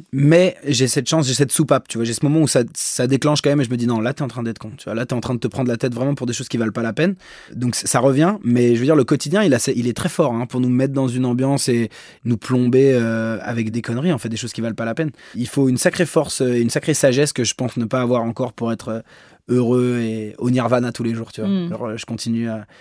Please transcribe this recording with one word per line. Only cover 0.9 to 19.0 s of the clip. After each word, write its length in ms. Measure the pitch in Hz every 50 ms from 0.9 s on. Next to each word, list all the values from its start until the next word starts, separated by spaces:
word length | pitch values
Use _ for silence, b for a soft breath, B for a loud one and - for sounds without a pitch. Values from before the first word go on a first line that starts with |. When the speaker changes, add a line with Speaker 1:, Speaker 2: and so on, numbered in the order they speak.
| - 147 120
Speaker 1:
chance, 200 | - 160 160 143
j'ai 60 | 127 123
cette 180 | 120 143 - -
soupape, 340 | - 151 - 143 127 -
tu 100 | - -
vois. 60 | 113 117
J'ai 100 | 117 113
ce 120 | - 151
moment 160 | 143 151 160
où 60 | 151
ça, 160 | - - 131 120 113 -
ça 340 | - - - - - 127
déclenche 340 | 127 135 131 - 151 151 -
quand 100 | - 143
même 100 | 143 147
et 20 | 131
je 60 | 113
me 80 | 127
dis, « 100 | 120 120
Non, 140 | 120 120 110
là, 120 | 110 123 139
t'es 100 | - 147
en 40 |
train 160 | 120 - 127 117
d'être 160 | 113 110 -
con, 120 | - 110 135
tu 100 | - -
vois. 100 | - 107
Là, 100 | 113 131
t'es 80 | - 127
en 80 | 120
train 140 | - - 123
de 40 | 117
te 80 | -
prendre 220 | 113 - 135 127 123
la 80 | 117
tête 160 | - - 127 120
vraiment 220 | 117 131 143 143
pour 100 | - 127
des 60 | 117 117
choses 160 | - 127 -
qui 80 | -
valent 160 | 113 110 110 -
pas 100 | 123 113
la 80 | 113 107
peine. » 220 | - 160 196 190 B B B B B B B B
Donc, 200 | 120 127 123 110
c-, 120 | - -
ça 120 | - - 123
revient. 360 | 120 139 131 139 160 185 214 - -
Mais 300 | 120 120 123 123 120 120
je 40 | 117
veux 60 | 127
dire, 100 | 143 160
le 80 | 147 123
quotidien, 380 | - 151 139 - 143 170 208 214
il 100 | 165 127
a, 180 | 117 - - 98
il 140 | 120 120
est 80 | 123 113
très 140 | - - 165
fort, 240 | - - 160 127 117
hein, 120 | 117 123
pour 140 | - - 127
nous 80 | 127 123
mettre 240 | 123 127 131 135 135
dans 140 | 135 135
une 180 | 123 120 127 131
ambiance 400 | 123 120 123 131 135 139 139 - 135
et 200 | 120 117 113 107 B B B B B B B
nous 120 | 117 120
plomber, 560 | 107 - - 127 123 127 123 127 131 139 135 131
euh, 440 | 123 113 113 113 113 110 113 113 98
avec 280 | - - 120 117 110 110
des 100 | 110 120
conneries, 300 | - - 117 127 156 185
en 60 | 151
fait, 120 | 120 - 113
des 80 | 113
choses 160 | 107 123 113 -
qui 80 | 113
valent 140 | 113 117 101
pas 100 | - 113
la 80 | 113 110
peine. 160 | - 160 147 - B B B B
Il 120 | 107 123
faut 200 | - - 143 135 131
une 80 | 127
sacrée 280 | 117 - 180 - - 170
force, 360 | - - 160 143 - - -
euh, 180 | 131 123 120 120
une 100 | 117 117
sacrée 240 | - 143 - 165 143
sagesse 380 | - - 135 123 135 151 147 -
que 100 | - 117
je 100 | - -
pense 240 | - 127 117 -
ne 80 | 127 113
pas 160 | 107 131 127
avoir 220 | 127 120 123 120 113
encore 300 | 117 110 - 127 117 -
pour 180 | - - 117
être, 180 | - - - 120
euh, 100 | 110 113